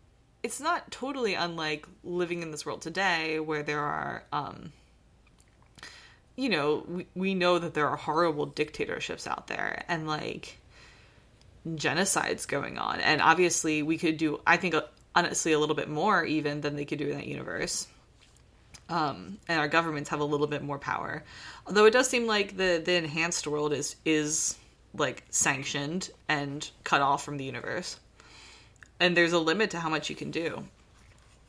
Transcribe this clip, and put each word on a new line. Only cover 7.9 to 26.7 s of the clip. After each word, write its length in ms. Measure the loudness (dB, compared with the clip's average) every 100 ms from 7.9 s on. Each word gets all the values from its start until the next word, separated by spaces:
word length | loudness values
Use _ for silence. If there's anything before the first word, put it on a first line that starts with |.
| 0
horrible 500 | 0 2 4 2 -2
dictatorships 800 | -2 -2 -2 -4 -4 -6 -6 -6
out 220 | -6 -4
there 360 | -4 -4 -4 -4
and, 200 | -4 -2
like, 520 | -4 -4 -8 -12 -18 -20 -20 -20 -20 -20 -20 -20 -20 -20 -14 -8
genocides 800 | -2 0 2 2 2 0 -2 -4
going 300 | -4 -4 -4
on. 220 | -4 0
And 220 | 2 4
obviously 600 | 6 6 4 2 0 0
we 160 | 0 0
could 200 | 0 0
do, 240 | 0 0 2
I 120 | 2
think, 180 | 2 -2
uh, 60 | -2 -10 _ 0
honestly, 380 | 2 0 2
a 60 | 2
little 160 | 2 0
bit 140 | -4
more 340 | 0 2 2
even 380 | 2 0 -2 -2
than 140 | -4 -4
they 100 | -6
could 140 | -4
do 80 | -4
in 100 | -6
that 80 | -8
universe. 600 | -8 -6 -4 -4 -4 -8 -14 _ _ -20 -20 _ -20 -20 -18 -4
Um, 520 | -2 0 -2 -10 -10 -2
and 120 | 0
our 80 | 2
governments 440 | 2 2 -2 -4
have 80 | -2
a 60 | 0
little 200 | 2 0
bit 160 | -2
more 160 | -4 -6
power. 460 | -4 -4 -4 -8 -10 -16 -18 -14 0
Although 200 | 8 8
it 60 |
does 160 | 8 4
seem 200 | 2 2
like 280 | 2 0 0
the, 260 | 2 2 4
the 80 |
enhanced 540 | 2 2 -2 -2 -2 -2
world 260 | 0 0
is, 220 | 0 -4 -4 2
is, 520 | 2 2 0 -2 -4 -12 _ _
like, 300 | -2 -2 -4 -4
sanctioned 840 | 0 2 0 -2 -4 -2 -4 -6 -8 -2
and 400 | 0 -2 -6 -10